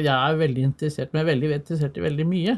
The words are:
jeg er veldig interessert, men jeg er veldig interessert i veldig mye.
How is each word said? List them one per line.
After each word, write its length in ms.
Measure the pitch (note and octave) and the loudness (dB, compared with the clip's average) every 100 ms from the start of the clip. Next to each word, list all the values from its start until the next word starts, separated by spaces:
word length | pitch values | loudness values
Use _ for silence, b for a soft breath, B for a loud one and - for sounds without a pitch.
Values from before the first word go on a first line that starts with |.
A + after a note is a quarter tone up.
jeg 100 | D3 | 2
er 260 | C3 C#3+ D#3 | 2 2 2
veldig 240 | D#3 B2+ C3+ | 0 2 0
interessert, 460 | - D3+ - C3 | 0 -4 -4 -4
men 100 | D#3 | -2
jeg 40 | E3 | 0
er 60 | |
veldig 180 | C#3 D3+ | 2 0
interessert 440 | C#3+ C#3+ E3 C#3+ - | -2 -2 -2 -2 -2
i 40 | E3 | -2
veldig 200 | D3 E3 | 0 0
mye. 280 | F#3 F3+ | 0 0